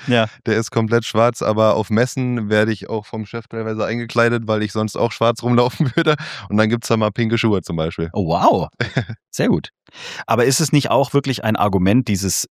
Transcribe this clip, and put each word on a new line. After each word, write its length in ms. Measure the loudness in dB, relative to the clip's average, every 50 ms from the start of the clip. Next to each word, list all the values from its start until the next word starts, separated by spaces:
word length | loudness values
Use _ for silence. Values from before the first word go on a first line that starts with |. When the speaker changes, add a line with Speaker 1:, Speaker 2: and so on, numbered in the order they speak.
| -2
Speaker 1:
Ja. 220 | 0 2 2 2 0 -4 -6 _
Speaker 2:
Der 100 | 0 0
ist 140 | 0 0 0
komplett 340 | -2 -2 0 2 0 0 0
schwarz, 360 | 0 2 2 2 2 2 0
aber 320 | -2 -2 2 4 4 4 4
auf 140 | 2 0 0
Messen 600 | 0 0 0 0 -2 -4 -4 -2 -2 -4 -2 0
werde 220 | 2 2 2 2
ich 160 | 0 -4 -6 -8
auch 160 | -8 -8 -8
vom 180 | -8 -8 -8 -8
Chef 200 | -8 -10 -10 -10
teilweise 380 | _ -10 -8 -6 -6 -4 -4 -2
eingekleidet, 640 | -2 -4 -4 -6 -2 0 2 2 2 2 0 0
weil 160 | -2 0 0
ich 100 | -2 -2
sonst 240 | -2 -4 -4 -2 -2
auch 160 | -2 -2 -2
schwarz 300 | 0 0 0 0 0 0
rumlaufen 480 | 0 2 2 4 2 2 0 0 -2 0
<laughs> 40 | 0
würde. 200 | 0 0 0 0 -2 -4 -10 -14 -14 -8 -2
Und 80 | 2
dann 120 | 2 2 2
gibt's 200 | 0 -2 0 0
da 80 | 0
mal 140 | 2 2 0
pinke 280 | 0 0 0 0 0 0
Schuhe 240 | 2 2 2 0
zum 140 | 0 -4 -4
Beispiel. 340 | -2 -2 -2 -2 -4 -6 -4
Speaker 1:
Oh, 140 | -2 -2 0
wow. 420 | 0 0 2 4 4 2 2 -2 -4 -4 -6
Speaker 2:
<laughs> 340 | -6 -4 -2 -4 -4 -4 -10 -16 _ _
Speaker 1:
Sehr 180 | -4 -2 0 0
gut. 220 | 0 -2 -2 -8 _ _ _ _ -20 -18 -16 -14 -14 -14 -4
Aber 180 | -2 0 2 2
ist 160 | 2 2 0
es 120 | 0 2
nicht 180 | 2 0 2 2
auch 220 | 2 0 2 2
wirklich 320 | 0 0 0 0 -4 -2 -2
ein 120 | -2 0
Argument, 520 | 2 0 2 2 2 4 4 4 4 2 2
dieses 400 | 0 0 0 -2 -2 -4 -6 -8